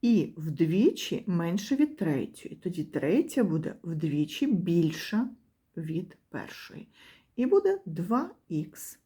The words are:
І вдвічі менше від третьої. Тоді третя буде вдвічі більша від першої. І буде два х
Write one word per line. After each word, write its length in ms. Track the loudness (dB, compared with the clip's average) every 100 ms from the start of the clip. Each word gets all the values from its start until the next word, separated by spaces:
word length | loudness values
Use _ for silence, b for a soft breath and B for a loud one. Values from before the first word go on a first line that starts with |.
І 320 | 6 4 2 -4
вдвічі 840 | -6 0 2 6 4 4 -6 -6 -2
менше 480 | 0 0 -2 -2 2
від 220 | 2 2
третьої. 580 | 0 0 -2 -10 -16 -8
Тоді 280 | -6 -4
третя 600 | -4 -2 2 2 2 0
буде 320 | 2 0 -4 -8
вдвічі 640 | -8 -4 0 0 -2 0 0
більша 840 | 2 2 2 2 0 -4 -2 -2 -6 _ _ _ -10
від 400 | -6 -6 -8 -16 _
першої. 580 | -12 -12 -16 -18 -18 -20 b b b b -4
І 100 | 2
буде 360 | 4 4 0 -4
два 460 | -6 0 0 -2 -10 _
х 500 | -6 -4 -10 -18 -18